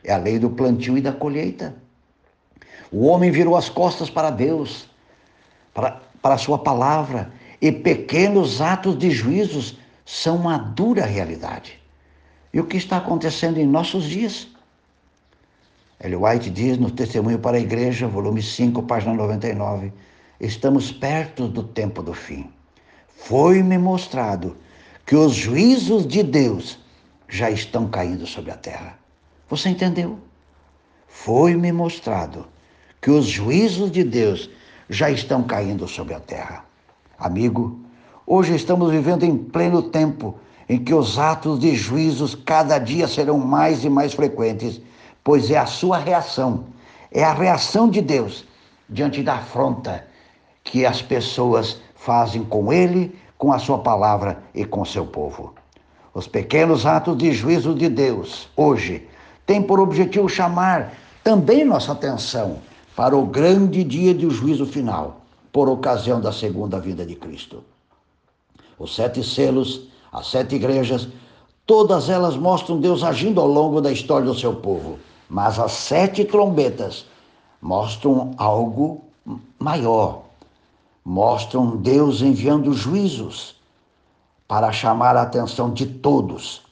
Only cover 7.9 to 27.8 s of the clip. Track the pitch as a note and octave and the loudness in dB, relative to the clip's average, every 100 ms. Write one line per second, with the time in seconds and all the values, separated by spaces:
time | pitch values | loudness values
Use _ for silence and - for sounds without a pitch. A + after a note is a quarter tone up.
7.9 | D#3+ - D#3+ G3 G3+ D3+ A2 D#3 F#3 F#3+ | 0 0 2 4 4 2 0 0 0 0
8.9 | D3 F3+ B2+ A2+ F3 G#3 D3+ A#2+ - _ | 0 2 2 0 0 0 -4 -8 -12 _
9.9 | _ - - E3 F3 E3+ D#3 G#2+ G#2+ G#3+ | _ -14 -6 -2 0 0 -2 -4 -2 0
10.9 | A#3+ C3 G2+ E2 D#2+ D#2+ - - - _ | 2 0 -2 -4 -8 -10 -12 -16 -20 _
11.9 | _ _ _ _ _ _ - E3 F#3+ - | _ _ _ _ _ _ -4 -2 -4 -2
12.9 | F#3 F3 E3+ D#3+ D3+ E3 D#3+ D3 D3 F3 | -4 -2 -2 -2 -2 -2 0 2 2 0
13.9 | F#3+ D3+ F3+ A3+ - - - _ _ _ | -4 -4 -4 -4 -6 -14 -20 _ _ _
14.9 | _ _ _ _ _ _ _ _ _ _ | _ _ _ _ _ _ _ _ _ _
15.9 | _ - F2+ G#2+ A#2+ A#2 F#2 B2 B2+ B2 | _ -8 -2 2 0 -2 -2 0 0 0
16.9 | - A#2+ A#2 G#2+ A2+ A#2+ A#2+ A2 A2+ B2 | -2 -4 -2 0 0 0 0 0 -2 -2
17.9 | B2 A#2+ G2 G2+ A2 G#2+ - B2 A#2+ A#2+ | -2 -4 -4 -4 -4 -4 -2 0 0 -2
18.9 | A#2 G#2+ A2+ G#2 G#2+ A#2 G#2 G2+ G2+ G2 | -4 -2 -2 -2 -2 -4 -6 -6 -6 -8
19.9 | - - _ _ _ A2 - C3+ C#3 - | -14 -20 _ _ _ -10 -2 0 2 0
20.9 | - C3+ D3+ D3+ - A#2+ - G#2+ - G#2 | -6 -4 -4 -6 -6 -6 -6 -8 -6 -6
21.9 | F#2 F2 E2 - C#2+ - _ _ _ _ | -6 -10 -12 -12 -14 -16 _ _ _ _
22.9 | _ _ _ - B2 D#3+ F#3+ F#3 F#3 F3+ | _ _ _ -2 2 6 6 4 2 2
23.9 | F#3 - C3 A2 G2 F2 - - - - | 0 -4 -4 -2 -4 -6 -12 -20 -20 -20
24.9 | - - D3 D#3 A2 G#2 C3 A3+ C4 F3+ | -20 2 4 4 2 -2 4 4 4 4
25.9 | A3 D3+ D#3+ F#3 D3 B2+ G2 - - _ | 0 2 0 2 2 2 0 -8 -16 _
26.9 | _ _ _ _ F#2 A#2 G#2+ - A#2 | _ _ _ _ -4 -2 -2 -4 -4